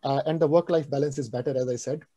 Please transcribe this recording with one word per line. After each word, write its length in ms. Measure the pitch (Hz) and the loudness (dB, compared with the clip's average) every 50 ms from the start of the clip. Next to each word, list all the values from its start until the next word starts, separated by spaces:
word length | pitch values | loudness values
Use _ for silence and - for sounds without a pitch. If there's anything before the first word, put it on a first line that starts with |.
| - | 0
uh, 180 | 139 135 139 - | 0 0 0 0
and 120 | 160 156 165 | 0 2 2
the 80 | 160 | 2
work-life 420 | 147 151 170 170 - 175 165 147 - | 4 4 4 4 4 0 0 0 0
balance 300 | 139 139 143 147 139 147 | -2 -2 -2 -2 -2 -4
is 100 | 135 113 | -6 -4
better, 280 | 107 123 123 - 139 | -4 -4 -4 -2 -2
as 120 | 127 127 127 | -2 -2 -2
I 80 | 123 | -4
said. 260 | 120 - 131 139 160 - _ _ | -4 -4 -6 -6 -6 -8 _ _